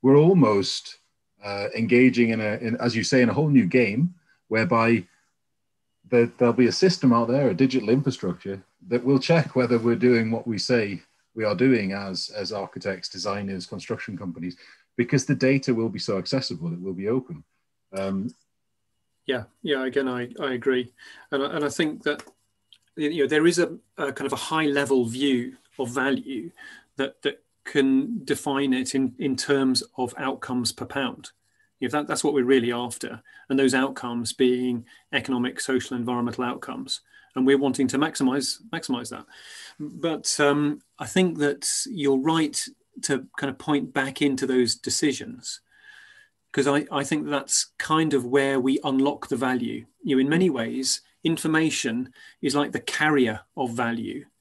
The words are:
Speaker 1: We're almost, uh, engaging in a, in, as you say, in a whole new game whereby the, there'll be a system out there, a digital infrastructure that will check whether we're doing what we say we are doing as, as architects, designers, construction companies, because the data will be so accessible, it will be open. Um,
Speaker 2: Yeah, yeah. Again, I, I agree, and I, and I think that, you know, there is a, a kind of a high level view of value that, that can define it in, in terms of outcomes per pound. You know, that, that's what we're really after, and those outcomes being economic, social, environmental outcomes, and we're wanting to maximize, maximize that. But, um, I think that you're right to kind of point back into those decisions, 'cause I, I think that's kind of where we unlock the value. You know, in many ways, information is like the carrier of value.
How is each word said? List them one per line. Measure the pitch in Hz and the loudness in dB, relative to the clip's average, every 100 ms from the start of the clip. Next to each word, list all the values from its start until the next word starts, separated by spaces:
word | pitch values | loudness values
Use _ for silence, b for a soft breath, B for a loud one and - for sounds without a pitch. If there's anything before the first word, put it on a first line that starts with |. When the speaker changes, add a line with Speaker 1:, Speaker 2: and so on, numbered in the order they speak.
Speaker 1:
We're | 127 143 160 | 8 8 8
almost, | 190 123 101 92 - - - _ _ _ _ 104 | 6 6 4 0 -4 -10 -20 _ _ _ _ -10
uh, | 101 101 113 | -6 -6 -4
engaging | 113 120 127 123 117 | 2 6 6 6 2
in | 113 | 2
a, | 107 107 117 | -2 -4 -4
in, | 117 120 | -2 -2
as | 113 | -2
you | |
say, | 104 135 | 0 4
in | 120 | 4
a | 104 | 2
whole | 156 139 | 4 6
new | 95 | 6
game | 127 113 107 170 - _ _ _ | 4 2 2 -2 -2 _ _ _
whereby | 110 104 117 113 117 87 _ _ _ _ _ _ _ _ _ - | 0 2 4 4 2 -2 _ _ _ _ _ _ _ _ _ 0
the, | 123 117 - | 2 2 2
there'll | 120 117 | 2 4
be | 120 | 4
a | - 190 | 6 2
system | 180 135 | 4 4
out | 117 117 | 4 2
there, | 131 139 | 2 2
a | 98 | 4
digital | 131 131 104 | 2 2 2
infrastructure | 127 131 120 98 85 98 98 - _ 92 | 2 2 -4 -6 -6 -8 -10 -12 _ -4
that | 120 | -2
will | 123 139 - | 2 2 4
check | 165 - | 2 2
whether | - 123 120 | 0 2 2
we're | 117 117 123 | 2 2 4
doing | 120 113 | 4 2
what | 113 - | -2 -4
we | 107 | -6
say | - 123 104 92 _ _ _ | 0 0 0 -6 _ _ _
we | 113 | -4
are | 110 98 131 | -2 2 4
doing | 123 98 | 4 2
as, | 98 98 92 - 107 | -4 -6 -8 -8 -8
as | 92 | -6
architects, | 104 95 - 101 95 - | -6 -8 -8 -6 -6 -8
designers, | 95 95 101 98 95 85 | -8 -6 -4 -4 -8 -8
construction | 101 - 110 - 92 | -12 -8 -8 -8 -10
companies, | 98 82 87 90 b b b - | -10 -8 -10 -10 b b b -4
because | 120 143 | 0 0
the | - 135 127 | 0 0 2
data | 139 135 | 2 2
will | 117 113 | 0 0
be | 95 - | -4 -4
so | 98 | -4
accessible, | 87 135 - 87 85 | -2 -4 -4 -6 -6
it | 87 | -6
will | 92 90 | -8 -6
be | 98 | -2
open. | 127 131 76 - _ _ _ _ 196 | -2 -4 -16 -16 _ _ _ _ -6
Um, | 98 - 98 - _ _ _ _ _ _ _ _ - | -4 -4 -6 -10 _ _ _ _ _ _ _ _ -4
Speaker 2:
Yeah, | 127 113 _ | -4 -4 _
yeah. | 170 139 131 | -2 -2 0
Again, | 127 131 | -2 -2
I, | 123 120 - | -4 -6 -6
I | 143 127 | -6 -2
agree, | 127 127 123 _ B B B | 0 0 -2 _ B B B
and | 139 | -4
I, | 139 165 | -2 -2
and | |
I | 147 - | -4 -2
think | 156 151 | -2 -2
that, | - 147 - _ _ _ _ - _ - | -4 -6 -8 _ _ _ _ -20 _ -4
you | 147 165 | -2 0
know, | 135 | 2
there | 151 165 | 4 4
is | 170 | 4
a, | 170 170 _ - | 0 -2 _ -6
a | 143 | -6
kind | 135 135 | -4 -4
of | |
a | 131 - | -4 -4
high | 160 156 139 | 0 2 2
level | 139 135 117 | 2 2 2
view | 120 143 127 123 131 _ _ | 0 0 0 -2 -12 _ _
of | 127 123 | -6 -2
value | 131 135 127 131 170 _ B B B - | 0 -2 -4 -10 -10 _ B B B -6
that, | 135 - | -6 -2
that | 143 - _ _ | -6 -6 _ _
can | - 147 135 135 139 233 | -4 2 4 4 0 -6
define | 139 139 - 139 139 | -4 -4 -2 -2 0
it | 127 127 | 0 -2
in, | 135 131 - | -2 -2 -2
in | 147 123 | -4 -4
terms | - 139 135 123 - - | 0 2 2 0 -2 -6
of | 127 - | -6 -4
outcomes | 135 135 - 123 120 | -8 -6 -6 -4 -4
per | - | -6
pound. | 127 135 131 - - _ _ _ _ _ | -8 -4 -4 -6 -18 _ _ _ _ _
You | 127 | -4
know, | |
that, | 151 147 | -2 -2
that's | 156 | -2
what | 156 | 0
we're | 143 123 | 2 6
really | 135 117 | 4 4
after, | 120 123 - 113 117 b b b | -2 -6 -8 -10 -12 b b b
and | 135 | 2
those | 135 131 | 2 2
outcomes | 135 131 123 120 113 - 127 | 0 -4 -6 -6 -6 0 2
being | 123 127 120 117 b b | 2 -2 -4 -8 b b
economic, | 139 - 127 123 131 | -6 -2 -2 -2 -4
social, | - 131 123 127 | -2 -2 -2 -6
environmental | 117 123 120 117 | -4 -2 -4 -4
outcomes, | 123 - - 127 135 - b b b | -4 -6 -10 -12 -10 -10 b b b
and | - 127 | 0 4
we're | 139 139 | 4 4
wanting | 127 131 | 0 0
to | 135 | 0
maximize, | 156 156 135 135 131 - - | -2 0 0 0 -4 -8 -8
maximize | 165 - 123 120 | -10 -6 -6 -6
that. | - - B B B B B | -14 -16 B B B B B
But, | 151 175 165 156 - - | -14 -6 -4 -4 -4 2
um, | 143 143 147 147 _ _ | 4 4 2 -2 _ _
I | 127 | -2
think | - 185 160 | 2 2 2
that | 147 139 - - - | -2 0 -4 -4 -6
you're | 208 139 135 | -2 0 2
right | 139 160 160 - - - _ - | 2 2 0 -4 -10 -14 _ -12
to | - 135 - - | -4 -4 -4 -8
kind | 139 | -6
of | 131 | -6
point | - 147 - | 0 0 0
back | - 135 131 | -4 -4 0
into | 143 131 127 | 0 0 0
those | 127 120 | 2 2
decisions, | - - - 151 127 - 120 - - _ b b b b b b _ _ | 0 -4 0 0 -2 -8 -14 -14 -16 _ b b b b b b _ _
'cause | - 135 | 0 2
I, | 143 147 | 2 0
I | 147 | -4
think | 139 160 151 | -2 -4 -2
that's | 143 - - - _ | -4 -2 -4 -4 _
kind | - 156 160 | -2 0 2
of | 143 120 | 0 2
where | 139 139 135 | 2 2 2
we | 127 135 | 0 0
unlock | 143 135 139 143 - | 0 2 2 0 -4
the | 127 | -2
value. | 131 127 117 113 - _ | -2 -2 -4 -8 -12 _
You | 254 131 | 0 2
know, | |
in | 135 | 4
many | 160 185 | 4 2
ways, | 131 113 120 131 - _ _ | 2 -4 -4 -4 -4 _ _
information | 165 165 170 156 160 - 127 113 127 B B B | -4 -2 0 2 2 -2 -4 -4 -6 B B B
is | 147 | -2
like | 143 143 | 0 -2
the | - - - | -4 -6 -2
carrier | 156 147 120 107 - - | 2 4 2 0 -10 -8
of | 127 | -6
value. | 117 117 117 107 120 143 _ | -2 -4 -4 -6 -10 -14 _